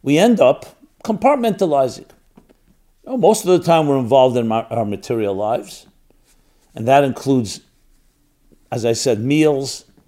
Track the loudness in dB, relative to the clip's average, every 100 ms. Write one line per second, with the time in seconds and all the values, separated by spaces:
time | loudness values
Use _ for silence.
0 | 0 2 4 4 4 2 -6 _ _ _
1 | -8 -2 0 0 -2 -2 0 0 -2 -4
2 | -20 _ _ _ _ _ _ _ _ _
3 | -10 0 2 2 2 0 2 0 2 0
4 | 2 4 4 2 -2 -4 -4 -6 -4 -6
5 | -6 -4 -2 -4 -2 -4 -6 -20 -20 _
6 | _ _ _ _ _ _ _ -8 2 2
7 | 2 -2 -2 -2 -2 -10 _ _ _ _
8 | _ _ _ _ _ _ _ -6 -4 -2
9 | -2 -2 0 2 2 0 -6 -12 _ _